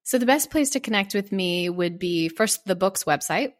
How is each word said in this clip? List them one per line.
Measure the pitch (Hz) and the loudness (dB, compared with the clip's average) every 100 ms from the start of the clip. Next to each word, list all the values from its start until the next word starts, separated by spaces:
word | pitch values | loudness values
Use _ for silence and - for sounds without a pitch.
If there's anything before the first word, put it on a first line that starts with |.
So | - 254 | -2 0
the | 240 | 4
best | 294 - | 2 2
place | 320 277 | 0 2
to | 269 | 0
connect | 247 208 196 | 0 0 0
with | 202 202 | -2 -2
me | 196 180 175 175 | -2 0 0 0
would | 175 175 170 | 0 -2 -2
be | 180 170 165 | -2 0 0
first | 165 220 - - | 0 0 0 -2
the | 180 | 0
book's | 185 190 | 0 0
website, | - 143 - 170 269 | 0 0 0 -2 -2